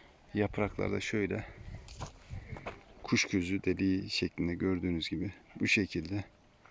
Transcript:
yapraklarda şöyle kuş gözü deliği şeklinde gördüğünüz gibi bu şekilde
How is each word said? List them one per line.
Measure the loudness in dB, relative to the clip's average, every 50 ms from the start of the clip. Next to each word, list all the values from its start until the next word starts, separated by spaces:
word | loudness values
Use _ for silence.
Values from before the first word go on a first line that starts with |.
| -20 -20 -20 -20 -16 -4 0
yapraklarda | 0 0 0 2 0 -2 -2 0 -2 0 0 0 0
şöyle | -2 0 0 0 0 0 0 -2 -4 -8 -12 -14 -14 -12 -12 -12 -14 -14 -12 -12 -12 -12 -12 -16 -16 -12 -12 -12 -10 -10 -12 -10 -10 -10 -12 -12 -18 -20 -20 -12 -2
kuş | 0 2 2 2
gözü | 2 2 0 2 2 -2 0 2
deliği | 2 2 4 4 2 2 2 0 -2
şeklinde | -2 0 0 -2 0 0 0 0 0
gördüğünüz | 2 2 2 4 4 4 4 4 2 0 -2
gibi | -2 -2 -2 -4 -4 -8 -18 -14 -4 0
bu | 2
şekilde | 4 6 4 4 4 0 -4 -2 -2 -4 -4 -4 -6 -12 -20 -20 -20 _ -20 -20 -20